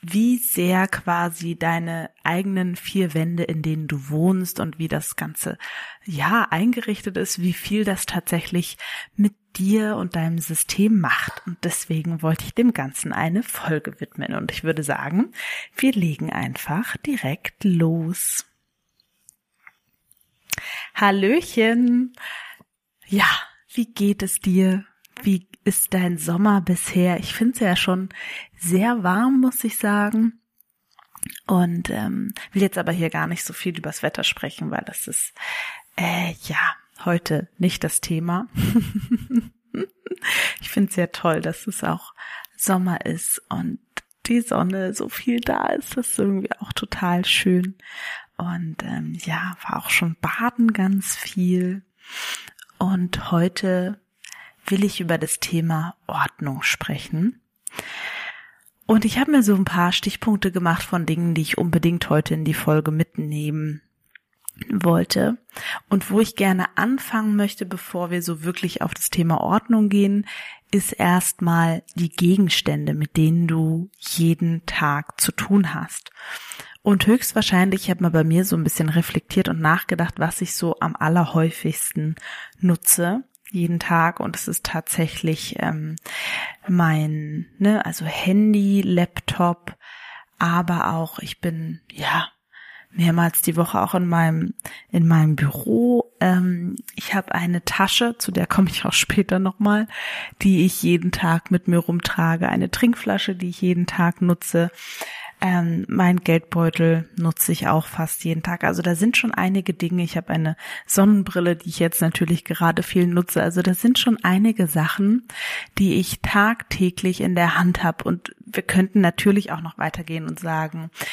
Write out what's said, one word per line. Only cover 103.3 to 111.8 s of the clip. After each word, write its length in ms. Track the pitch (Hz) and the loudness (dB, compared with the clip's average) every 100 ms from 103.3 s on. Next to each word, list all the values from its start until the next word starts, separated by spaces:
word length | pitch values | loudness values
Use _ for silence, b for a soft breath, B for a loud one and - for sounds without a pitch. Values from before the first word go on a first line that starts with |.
die 140 | 180 180 | -4 -6
ich 140 | 175 | -2
jeden 240 | 185 175 175 | 0 2 0
Tag 340 | - 170 - | 2 2 2
nutze. 500 | 180 175 - 170 170 - B B B B B B | 2 2 0 0 0 -2 B B B B B B
Ähm, 420 | 185 180 170 165 - | 0 2 0 0 -2
mein 300 | - 180 180 | 2 4 4
Geldbeutel 920 | - 165 - 170 165 - 165 165 165 - | 4 2 2 0 2 4 2 2 0 -2
nutze 340 | 165 - - | 0 0 -2
ich 160 | 170 190 | 0 2
auch 200 | 156 - | 2 0
fast 380 | - 160 - | -4 -4 -4
jeden 200 | 165 165 | -4 -2
Tag. 180 | 180 175 | -4 -2
Also 180 | - 175 | 0 0
da 140 | 175 | 0
sind 220 | 170 214 - | 2 2 2
schon 180 | 233 | 0
einige 400 | - 185 196 185 | 0 0 0 0
Dinge. 300 | 170 170 180 | -2 -2 0
Ich 120 | 170 170 | 0 -2
habe 160 | - | -2
eine 240 | 160 160 160 B B B | 0 0 -2 B B B
Sonnenbrille, 720 | - 202 208 185 180 175 170 | 4 6 6 4 2 2 0
die 120 | 175 | -2
ich 120 | - | -2